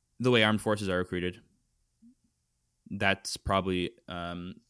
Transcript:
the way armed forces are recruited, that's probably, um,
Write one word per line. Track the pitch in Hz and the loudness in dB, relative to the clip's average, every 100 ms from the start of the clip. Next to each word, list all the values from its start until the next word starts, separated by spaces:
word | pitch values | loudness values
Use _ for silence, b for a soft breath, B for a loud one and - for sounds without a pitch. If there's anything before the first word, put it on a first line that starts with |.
| _ - | _ -2
the | 123 | 2
way | 120 | 6
armed | 107 107 | 6 4
forces | 113 104 98 | 0 -2 0
are | 90 | -2
recruited, | 90 90 87 87 _ _ _ _ _ _ 233 _ _ _ _ _ _ _ - | -2 -4 -4 -6 _ _ _ _ _ _ -20 _ _ _ _ _ _ _ -12
that's | 101 101 95 - - | -2 0 0 -4 -6
probably, | - 95 92 90 87 - - | 0 0 2 -2 -2 -8 -12
um, | 87 87 87 90 - | -10 -8 -8 -12 -14